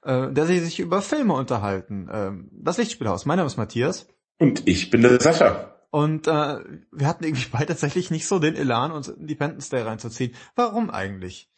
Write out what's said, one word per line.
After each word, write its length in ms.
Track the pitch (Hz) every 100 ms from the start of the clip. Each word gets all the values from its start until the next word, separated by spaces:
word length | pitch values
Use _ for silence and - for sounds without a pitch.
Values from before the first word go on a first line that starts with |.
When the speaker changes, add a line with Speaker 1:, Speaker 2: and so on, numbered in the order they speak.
Speaker 1:
äh, 280 | 139 127 131
der 140 | 135 160
sie 140 | 180
sich 200 | 170 -
über 220 | 170 185
Filme 320 | - 302 233
unterhalten. 720 | 139 127 120 101 95 - 101 87
Ähm, 380 | 107 98 98 -
das 240 | - 160 175
Lichtspielhaus. 480 | 233 - 110 90 139
Mein 120 | 175
Name 100 | 151
ist 100 | -
Matthias. 500 | 104 117 135 185 - _ _ -
Speaker 2:
Und 280 | 143 - -
ich 220 | - -
bin 100 | 117
der 180 | 120 123
Sascha. 560 | 151 170 127 - - - _
Speaker 1:
Und, 360 | 151 151 156 156
äh, 40 | 151 147 131 - 151 -
wir 160 | - 143
hatten 180 | - 160
irgendwie 220 | 131 120
beide 140 | 117 151
tatsächlich 440 | 165 147 175 180
nicht 160 | 160 -
so 120 | 190
den 160 | 156 -
Elan, 360 | 135 117 143
uns 180 | 156 131
Independence 600 | - 156 147 143 151 135
Day 120 | 131
reinzuziehen. 520 | 110 110 117 - 123 - - -
Warum 340 | 240 208 220
eigentlich? 600 | - 98 98 92 - -